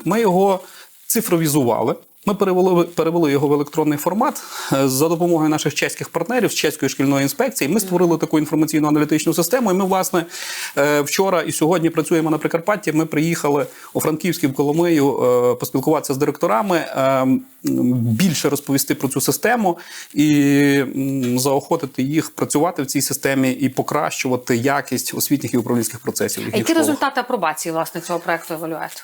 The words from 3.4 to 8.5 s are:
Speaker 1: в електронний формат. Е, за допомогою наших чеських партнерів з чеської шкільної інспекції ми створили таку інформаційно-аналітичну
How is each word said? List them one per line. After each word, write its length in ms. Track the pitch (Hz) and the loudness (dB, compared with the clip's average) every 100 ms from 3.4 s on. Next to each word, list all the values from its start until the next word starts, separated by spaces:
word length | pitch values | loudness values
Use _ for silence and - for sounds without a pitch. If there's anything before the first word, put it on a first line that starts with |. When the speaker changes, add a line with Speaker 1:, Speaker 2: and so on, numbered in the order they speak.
| 143 | 2
Speaker 1:
в 60 | |
електронний 440 | 143 147 - 151 147 | 2 0 0 0 0
формат. 440 | 170 202 294 - - - - | -2 0 0 -2 -10 -12 -2
Е, 140 | 139 135 | 2 2
за 220 | 131 160 | 2 2
допомогою 400 | 170 175 165 156 | 2 2 2 2
наших 240 | 151 156 - | 0 -2 -2
чеських 340 | 151 - - | -2 -4 -8
партнерів 420 | 170 170 247 190 | -6 -2 0 0
з 40 | - | 0
чеської 340 | 156 - 135 | -2 -2 -2
шкільної 340 | - 139 139 | 0 2 2
інспекції 440 | 139 - 254 - 139 | 0 0 -2 -2 0
ми 100 | 208 | 0
створили 380 | 190 175 175 160 | 0 2 2 2
таку 220 | 160 156 | 0 0
інформаційно-аналітичну 920 | 147 | 0